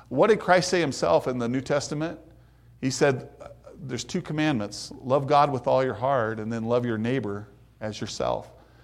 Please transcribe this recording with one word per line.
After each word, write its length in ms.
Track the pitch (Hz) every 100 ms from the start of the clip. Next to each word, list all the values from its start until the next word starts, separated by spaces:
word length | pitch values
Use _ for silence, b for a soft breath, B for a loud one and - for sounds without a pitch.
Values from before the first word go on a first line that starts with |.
| B
What 180 | 131 214
did 120 | 214
Christ 300 | - 180 175
say 100 | 185
himself 480 | 147 - 165 160 135
in 100 | 127
the 100 | 117
New 120 | 131
Testament? 580 | 131 147 - 147 160 - - b b b b -
He 80 | 131
said, 400 | - 143 127 - - - - - -
"There's 240 | 131 120
two 180 | - 180
commandments. 720 | - 156 156 123 101 - - -
Love 240 | 127 143 135
God 240 | 143 147
with 160 | 127 139
all 160 | 131
your 100 | 131 104
heart, 440 | 131 135 110 110
and 120 | 110
then 140 | 113 113
love 200 | 123 120
your 120 | 110
neighbor 500 | 117 135 104 101 110 - - -
as 220 | 110 107
yourself." 500 | 117 - 60 57 - - b b